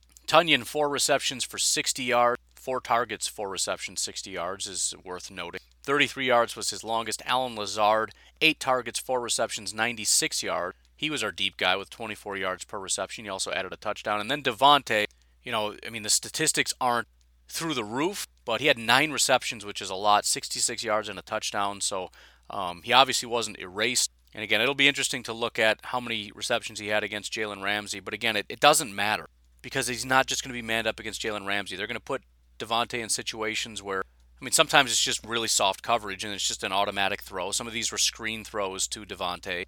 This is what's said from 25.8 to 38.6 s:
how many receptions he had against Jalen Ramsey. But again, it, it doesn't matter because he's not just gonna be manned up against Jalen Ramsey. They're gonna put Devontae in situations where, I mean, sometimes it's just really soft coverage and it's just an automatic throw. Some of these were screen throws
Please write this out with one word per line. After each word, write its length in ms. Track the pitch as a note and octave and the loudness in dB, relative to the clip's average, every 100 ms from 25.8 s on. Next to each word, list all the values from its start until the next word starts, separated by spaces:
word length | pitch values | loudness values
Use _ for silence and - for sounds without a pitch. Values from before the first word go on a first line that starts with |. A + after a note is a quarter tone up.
how 160 | - B2 | -2 -4
many 320 | A#2+ A2+ G#2 | -4 -6 -8
receptions 460 | - G#2 A#2 - G#2+ | -8 -2 -2 -4 -8
he 80 | G#2 | -2
had 160 | G#2+ | 0
against 300 | G#2 G#2 G2 | -2 -4 -6
Jalen 280 | A#2 G#2+ G2 | -6 -4 -4
Ramsey. 380 | G2 G#2 G2+ G2+ | -2 -2 -4 -8
But 140 | F#2+ | -8
again, 240 | G#2+ A#2 G#2 | -4 0 0
it, 80 | - | -2
it 140 | A2+ | 4
doesn't 340 | D3 D3+ C3 G2 | 6 6 2 -2
matter 300 | G#2 G2+ - _ _ _ | 0 -2 -4 _ _ _
because 260 | B2+ C#3 B2 | -6 -4 -2
he's 180 | A#2+ B2+ | -4 2
not 200 | C3 C3 | 4 4
just 160 | C3+ | 0
gonna 120 | C3+ | -4
be 80 | A#2+ | -6
manned 260 | A2+ A2+ A2 | -2 0 0
up 140 | G#2+ | -2
against 200 | G#2+ G2 | -6 -6
Jalen 240 | A2 G#2 G2 | -4 -4 -2
Ramsey. 300 | G2+ F#2+ F2+ | -2 -2 -6
They're 100 | G#2+ | -6
gonna 140 | A#2 | -6
put 220 | - C3+ _ _ _ - | -6 -6 _ _ _ -12
Devontae 420 | A2 A#2 A#2 B2 | -2 0 0 -2
in 100 | A2+ | -4
situations 720 | - A#2 A#2 G#2+ G#2+ A#2+ G#2 | -4 -4 -4 -4 -4 -6 -8
where, 200 | G2 F#2+ F#2+ _ _ - | -6 -4 -6 _ _ -14
I 60 | C3 | 2
mean, 80 | |
sometimes 360 | - D#3 D3+ B2+ | 4 6 6 6
it's 140 | A2 | 2
just 220 | C3+ A#2+ G#2+ | 0 -2 -2
really 240 | A#2 A2+ | -2 0
soft 340 | - G2+ F#2+ | 2 2 2
coverage 400 | - A#2 G#2 F#2+ | 0 0 0 -6
and 100 | G#2+ | -6
it's 140 | G2 - | -4 -4
just 160 | - | -4
an 80 | G#2 | -2
automatic 500 | F#2+ G2+ G2+ G2 G2 | 0 0 0 0 -2
throw. 300 | - F#2+ F#2 | -6 -6 -4
Some 160 | G2+ A#2 | -4 -4
of 60 | |
these 180 | A2 G#2+ | -4 -4
were 60 | G#2 | 0
screen 480 | - - A2 A2 G2+ | -2 -2 -6 -8 -6
throws 420 | G#2+ | -4